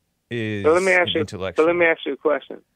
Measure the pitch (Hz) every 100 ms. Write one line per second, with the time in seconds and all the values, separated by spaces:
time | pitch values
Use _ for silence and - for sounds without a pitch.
0 | _ _ _ 120 110 104 147 170 190 180
1 | 175 160 - 90 95 - 160 175 170 160
2 | 156 135 156 139 - 101 _